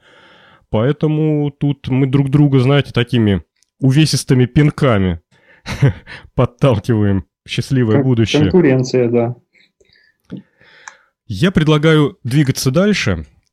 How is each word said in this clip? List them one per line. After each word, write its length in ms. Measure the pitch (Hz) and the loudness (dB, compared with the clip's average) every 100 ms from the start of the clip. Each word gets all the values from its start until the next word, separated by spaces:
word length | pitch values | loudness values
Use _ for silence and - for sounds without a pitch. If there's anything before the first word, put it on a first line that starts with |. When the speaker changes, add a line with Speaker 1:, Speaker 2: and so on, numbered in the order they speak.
| _ _ _ _ _ _ _ | _ _ _ _ _ _ _
Speaker 1:
Поэтому 840 | 110 123 147 156 151 156 151 147 | -4 -2 -2 -2 -2 -2 -2 -4
тут 360 | - 143 139 - | -4 -4 -4 -4
мы 200 | 131 135 | -2 0
друг 220 | 139 135 | 0 0
друга, 300 | 143 143 135 | 2 2 2
знаете, 320 | 127 143 - | 2 0 0
такими 520 | 117 120 123 104 92 - _ _ _ | -4 -2 0 0 0 -4 _ _ _
увесистыми 640 | 135 135 156 131 - 131 123 | 0 2 2 -2 0 0 2
пинками 760 | - 147 - 139 104 92 85 _ _ _ _ | 2 0 0 0 0 0 -4 _ _ _ _
<laughs> 300 | - - 139 - - - - - | -16 -2 -2 -2 -12 -20 -10 -4
подталкиваем 880 | 123 - 139 104 - 110 101 98 - _ - | -4 0 0 0 -2 -2 0 -2 -6 _ -10
в 40 | |
счастливое 480 | - - 131 113 123 | -10 -4 -2 0 0
Speaker 2:
Кон-, 60 | |
Speaker 1:
будущее. 380 | 135 117 110 147 | 0 0 0 0
Speaker 2:
конкуренция, 640 | 95 180 151 131 127 127 120 | 2 2 2 0 0 -2 0
да. 260 | 120 117 123 _ _ _ _ _ _ _ _ _ 196 - _ _ - - - _ _ - | 0 -2 -6 _ _ _ _ _ _ _ _ _ -20 -20 _ _ -20 -20 -20 _ _ -14
Speaker 1:
Я 260 | 98 175 | -4 0
предлагаю 640 | 180 151 151 160 156 143 - | 0 2 2 2 2 2 -4
двигаться 480 | 117 143 131 - 131 | -4 0 0 -2 -2
дальше. 540 | 147 208 196 - 82 71 _ _ | 0 0 0 -2 -6 -8 _ _